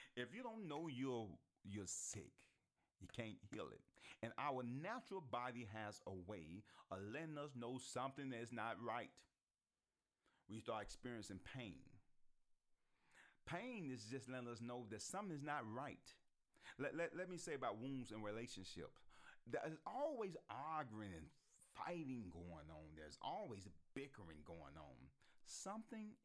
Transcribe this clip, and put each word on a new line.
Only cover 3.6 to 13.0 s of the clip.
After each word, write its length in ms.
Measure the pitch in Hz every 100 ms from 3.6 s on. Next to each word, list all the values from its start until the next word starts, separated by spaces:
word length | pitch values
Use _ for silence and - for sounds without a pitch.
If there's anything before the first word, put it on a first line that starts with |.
| 76
it. 100 | - - - - -
And 120 | 117 -
our 260 | 143 127
natural 580 | 120 131 175 240 - 196
body 460 | 139 120 123 120 110
has 280 | 110 107 104 -
a 60 | 95 90
way 340 | 101 78 92 - - -
of 60 | 95 101
letting 240 | 135 160 147
us 140 | 147 123
know 240 | 120 127
something 480 | - 127 135 135 135
that's 220 | 120 113
not 240 | 117 113 101 117
right. 260 | 117 - - - _ _ _ _ _ _ _ _ _ _ _ -
We 100 | 110
start 240 | 107 110
experiencing 560 | 101 - 123 117 101 95 - 131
pain. 200 | 113 69 67 - - - - - - - _ - _ _